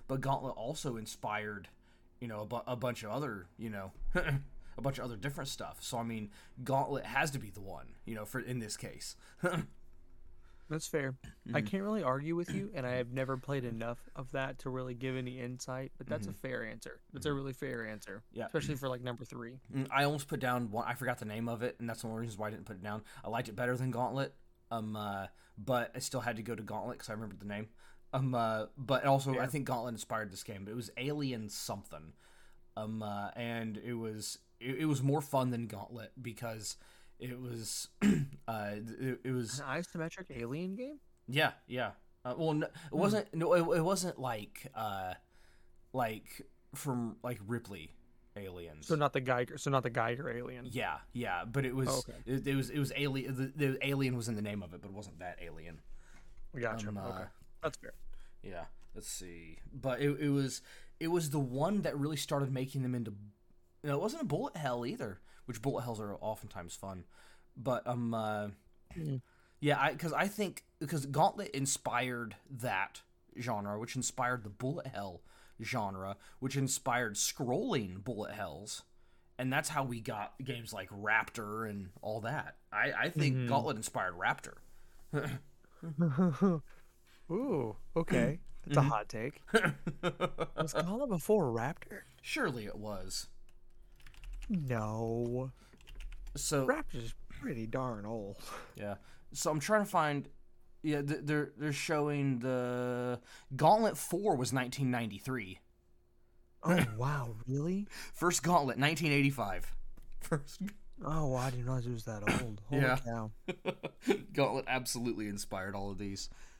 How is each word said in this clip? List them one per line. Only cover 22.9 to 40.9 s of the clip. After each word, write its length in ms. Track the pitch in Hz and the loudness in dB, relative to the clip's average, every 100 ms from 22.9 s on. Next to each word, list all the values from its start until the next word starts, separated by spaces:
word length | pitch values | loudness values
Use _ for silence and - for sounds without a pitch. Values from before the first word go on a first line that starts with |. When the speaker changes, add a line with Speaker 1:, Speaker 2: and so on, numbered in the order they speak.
| 107 - - | -4 -6 -8
Speaker 1:
I 60 | 110 | 0
liked 220 | 117 113 | 0 0
it 60 | 101 | 0
better 200 | 123 123 | 2 2
than 140 | 131 | 2
Gauntlet, 440 | 117 123 131 139 - - - - | 2 2 2 -2 -4 -20 -20 -4
um, 260 | 117 107 107 | -2 -2 -2
uh, 300 | 104 98 95 - - - | -2 -2 -4 -10 -18 -8
but 320 | 104 123 117 | 2 2 2
I 40 | 127 | -4
still 220 | - 131 | -4 -2
had 160 | 113 110 | 0 -2
to 60 | |
go 120 | 104 | -4
to 80 | 113 | -4
Gauntlet 360 | 104 104 107 - | -4 -4 -4 -6
'cause 120 | - | -6
I 20 | |
remembered 260 | 107 110 98 | -6 -6 -8
the 60 | 101 | -6
name. 220 | 101 107 - - - - | -4 -6 -12 -20 -20 -4
Um, 200 | 131 131 | 0 2
uh, 320 | 123 113 110 110 - | 2 2 2 -2 -6
but 260 | 123 131 | 2 4
also, 280 | 139 139 135 | 6 6 4
I 20 | 127 | 0
Speaker 2:
Fair. 80 | 127 | 0
Speaker 1:
think 180 | 151 123 | 0 0
Gauntlet 260 | 127 120 | 0 -2
inspired 360 | 110 - 113 107 | -6 -4 -2 -2
this 100 | 92 | -6
game, 200 | - 98 | -8 -8
but 60 | 98 | -6
it 60 | 117 | -6
was 140 | 117 - | -6 -4
Alien 540 | 131 147 139 117 107 | -2 0 0 -2 -4
something. 640 | - - 101 - 78 78 - - - - - - - | -6 -4 -6 -6 -12 -12 -16 -20 -20 -20 -20 -12 -6
Um, 240 | 107 110 | -4 -2
uh, 280 | 107 101 101 - | -2 -2 -4 -4
and 400 | 117 117 113 107 | -2 -2 -2 -4
it 180 | 117 | -4
was, 440 | 117 113 107 104 - - _ | -2 -2 -4 -6 -8 -14 _
it, 180 | 123 135 | -4 2
it 60 | 156 | 4
was 160 | 135 | 4
more 180 | 135 147 | 4 4
fun 300 | 143 135 127 | 4 2 4
than 160 | 120 117 | 2 -2
Gauntlet 460 | 101 101 117 110 - | -6 -8 -10 -10 -10
because 560 | 120 104 120 110 101 - - - - - | -8 -4 -4 -4 -6 -10 -16 -20 -20 -10
it 200 | 123 123 | -8 -6
was, 480 | 123 120 110 - - | -6 -6 -4 -6 -8
<clears throat> 80 | - | 4
uh, 680 | 208 170 139 - - 113 101 104 113 - | 6 6 2 -4 -4 -2 -2 -4 -6 -4
it, 200 | 131 123 | -2 -2
it 60 | 127 | 0
was 300 | 127 113 127 | 0 0 -4
Speaker 2:
An 60 | 139 | -2
isometric 600 | 147 175 175 160 190 185 | -2 -2 -4 -4 -6 -10
alien 440 | 127 117 143 185 | -6 -4 -4 -4
game? 240 | 196 254 | -4 -8